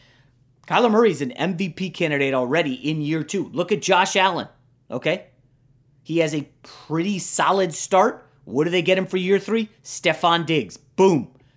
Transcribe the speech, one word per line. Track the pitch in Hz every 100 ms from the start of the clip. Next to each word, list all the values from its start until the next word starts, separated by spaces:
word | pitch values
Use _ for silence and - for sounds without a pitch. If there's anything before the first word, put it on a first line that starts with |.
| _ _ _ _ _ _ -
Kyler | 175 240
Murray's | 214 226 143
an | 131
M | - 165 175
V | 190
P | - 185
candidate | - 165 143 139
already | 131 123 156 151
in | 127 143 160
year | 147 160
two. | 151 196 151
Look | 135 175
at | 208
Josh | - 180 185 196
Allen, | 190 165 98 _ _ _ -
okay? | 123 151 185 - _ _ _ _ _ _ _
He | - 165
has | 160 151
a | 139 _
pretty | - - - 160 185 190
solid | - - 151 190 180
start. | - - 190 220 - - _
What | - 120 165
do |
they | 180
get | 175 185
him | 185
for | 190
year | 185 196
three? | 190 226 214 _ -
Stefon | - 175 156 175 170 156
Diggs. | 156 101 -
Boom. | _ - 190 156 - _ _